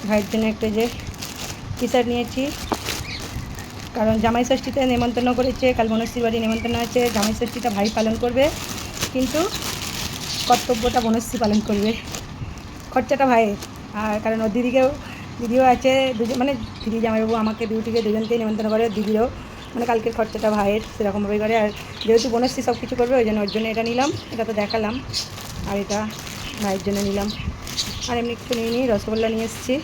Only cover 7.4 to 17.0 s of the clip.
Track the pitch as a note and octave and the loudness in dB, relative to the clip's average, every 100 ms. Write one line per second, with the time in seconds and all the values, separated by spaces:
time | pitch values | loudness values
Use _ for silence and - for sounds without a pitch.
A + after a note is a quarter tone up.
7.4 | A#3 B3 A#3 G3+ G#3 A3+ A3 A3+ A#3+ B3 | -2 -2 -2 0 0 2 0 0 0 2
8.4 | D4 - - - - - - C4 B3+ D4 | 2 0 -8 -8 -10 -8 -4 0 0 0
9.4 | F#4+ - - - - - - - - - | 0 -2 -6 -6 -8 -6 -8 -8 -6 -6
10.4 | - A#3+ - A#3+ A#3+ B3 A3+ A3+ A#3 A3+ | 2 2 4 2 2 2 2 0 0 0
11.4 | A3 G#3 G#3 G3+ G#3 A3+ - - - - | 2 2 2 2 2 0 -6 -10 -10 -10
12.4 | - - - - - C4 B3 C#4 C4+ A#3 | -10 -10 -14 -14 -2 -2 0 4 6 6
13.4 | A3 G#3 - - - G#3 G#3+ G#3+ A3 A3 | 4 0 -8 -14 -10 -4 -2 0 0 0
14.4 | A3 A#3+ B3 C4 C4 D4 - - - - | 0 2 2 4 4 2 -10 -12 -12 -8
15.4 | A#3+ B3 C4 B3 C4 C4 C4 A3+ A3+ C4 | 0 6 6 6 4 4 2 0 0 2
16.4 | C4+ C4 G#3+ - - A3+ | 0 0 -6 -6 -4 0